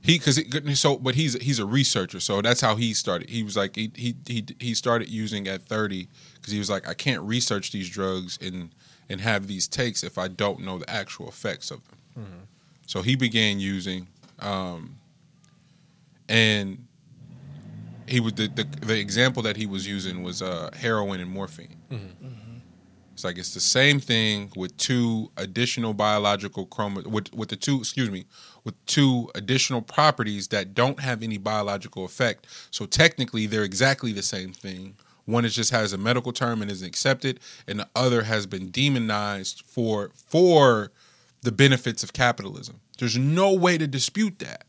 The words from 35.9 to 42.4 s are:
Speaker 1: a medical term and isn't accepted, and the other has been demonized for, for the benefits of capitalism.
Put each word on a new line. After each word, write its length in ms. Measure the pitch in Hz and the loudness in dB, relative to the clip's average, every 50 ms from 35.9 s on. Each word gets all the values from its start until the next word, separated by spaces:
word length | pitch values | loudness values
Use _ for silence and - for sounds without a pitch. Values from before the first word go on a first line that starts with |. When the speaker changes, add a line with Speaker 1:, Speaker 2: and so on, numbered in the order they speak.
| 101 | -2
Speaker 1:
a 40 | 95 | -2
medical 360 | 98 113 123 123 120 131 120 | 0 2 2 2 0 -2 -4
term 280 | - 131 120 117 113 | -2 -2 -2 0 -2
and 80 | 104 101 | -4 -4
isn't 180 | 101 92 92 90 | -6 -8 -8 -8
accepted, 520 | - - - 139 135 127 - 135 127 - - - - - - - | -6 0 2 2 2 2 0 -4 -4 -4 -10 -20 -20 -20 -12 -8
and 120 | 98 104 | -6 -6
the 80 | 101 - _ | -6 -4 _
other 280 | 117 127 131 120 117 110 | 2 4 4 4 4 2
has 220 | 107 113 107 101 | 2 0 0 0
been 240 | 95 101 95 95 92 | -2 -6 -8 -8 -6
demonized 920 | - - 135 143 139 127 117 110 107 104 104 104 101 98 95 - - - - | -2 0 2 2 2 2 0 0 0 -2 -2 -2 -4 -6 -6 -8 -10 -10 -14
for, 460 | _ - - 120 113 107 104 101 110 _ | _ -4 -2 0 0 0 -2 -2 -6 _
for 800 | - - _ - 160 180 180 170 156 143 131 120 110 104 98 _ _ _ _ _ _ _ _ _ _ | -18 -20 _ 6 8 8 10 10 12 12 10 10 8 2 -4 _ _ _ _ _ _ _ _ _ _
the 100 | - 120 | -4 -4
benefits 520 | 117 95 139 139 135 123 - 123 113 - - | 4 8 8 8 8 6 2 -2 -4 -4 -8
of 100 | 92 - | -8 0
capitalism. 680 | - 131 120 117 - | 2 4 4 4 2